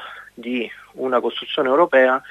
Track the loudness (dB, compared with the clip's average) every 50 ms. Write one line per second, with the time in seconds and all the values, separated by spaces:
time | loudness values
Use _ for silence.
0 | -6 -12 -18 -18 -20 -20 _ -14 -8 -6 -6 -6 -6 -8 -10 -16 -20 -20 _ -6
1 | -4 0 0 0 0 -2 -4 -6 -8 -6 -4 -2 0 2 4 4 4 4 4 4
2 | 4 4 4 0 -2 -8